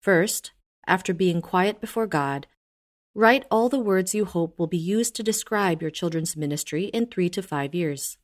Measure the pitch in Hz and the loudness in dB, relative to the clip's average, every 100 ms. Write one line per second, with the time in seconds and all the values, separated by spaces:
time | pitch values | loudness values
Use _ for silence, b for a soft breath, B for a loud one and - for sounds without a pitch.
0 | - 180 202 - - _ _ _ - 180 | 4 2 2 -2 -8 _ _ _ -2 -2
1 | - 175 185 170 165 185 196 208 220 - | 0 0 2 0 0 2 2 0 -6 -4
2 | 220 160 139 139 - _ _ _ _ _ | -2 -2 -2 -4 -8 _ _ _ _ _
3 | _ - 220 254 - 220 240 277 214 190 | _ 2 6 4 4 2 4 2 2 2
4 | 185 214 196 170 165 - 165 175 165 208 | 2 0 0 0 -2 -2 -2 -2 0 0
5 | 226 - 220 214 - 220 196 160 160 - | 0 -2 -2 -2 -2 0 2 0 -2 -4
6 | 175 165 160 156 147 147 - 147 196 226 | -2 -2 -4 -4 -4 -4 -4 -4 -4 -2
7 | 233 - 175 175 185 147 139 170 165 143 | -2 0 -2 -2 -6 -4 -4 -2 -2 -4
8 | - - | -8 -12